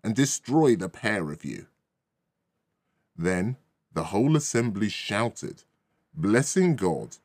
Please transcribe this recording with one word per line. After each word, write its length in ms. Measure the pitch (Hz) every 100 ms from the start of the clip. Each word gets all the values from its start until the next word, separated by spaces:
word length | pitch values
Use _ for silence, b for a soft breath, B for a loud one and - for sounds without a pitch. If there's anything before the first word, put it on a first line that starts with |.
and 140 | 117 107
destroy 600 | 139 - - 151 151 104
the 120 | 90
pair 440 | - 110 104 78
of 120 | 73
you." 240 | 73 53 - _ _ _ _ _ _ _ _ _ _ _ _ _ _
Then 440 | - 85 92 101 131 _ _ _
the 140 | - 76
whole 320 | 98 135 156
assembly 500 | 156 120 117 101 107
shouted, 760 | - - 104 117 - - - _ _ _ _ _
blessing 640 | 78 92 113 135 190 180 135
God 420 | 92 78 - -